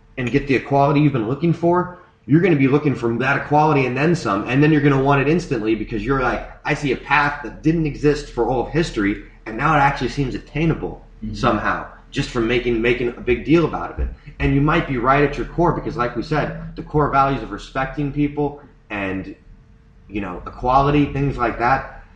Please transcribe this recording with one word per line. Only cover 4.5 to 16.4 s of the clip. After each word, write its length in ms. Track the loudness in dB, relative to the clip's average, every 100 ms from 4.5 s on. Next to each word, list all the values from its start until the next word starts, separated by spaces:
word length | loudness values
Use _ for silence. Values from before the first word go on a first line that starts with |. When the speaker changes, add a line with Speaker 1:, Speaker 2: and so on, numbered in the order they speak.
| 2
Speaker 1:
then 80 | 4
you're 100 | 4
gonna 200 | 4 4
want 200 | 4 2
it 60 | 2
instantly 460 | 0 0 -2 0 -2
because 280 | -2 -4
you're 180 | -2 -2
like, 280 | -2 -4 -8 -8 -4
"I 80 |
see 180 | -2 -2
a 60 | -2
path 440 | 0 0 0 -2
that 180 | -10 -4
didn't 240 | 0 0 0
exist 460 | 0 2 0 -2
for 160 | -2 0
all 180 | 0 -2
of 40 |
history, 500 | -2 -2 0 0 -2 -8 -18 -12
and 100 | -4
now 200 | 0 2
it 40 |
actually 300 | 2 0 -4
seems 240 | -2 -4 -6
attainable 720 | -8 -2 0 0 -4 -10 -18 -14
Speaker 2:
Mm-hmm. 120 | -10 -2
Speaker 1:
somehow, 500 | 0 0 -2 -4 -8 -16 -8
just 220 | -6 -4
from 160 | -2 0
making, 340 | 0 0 0
making 280 | 2 2 -2
a 120 | -2
big 240 | -2 0 4
deal 200 | 4 4
about 340 | -2 -6 -4
it." 80 | -6 -6 -14 -4
And 160 | 0 2
you 60 |
might 260 | 2 2 0
be 100 | 0
right 260 | 2 4
at 140 | 2 0
your 80 | -4
core, 280 | 0 2
because 220 | 0 -4 -4
like 200 | -4 -4
we 80 |
said, 520 | -2 -2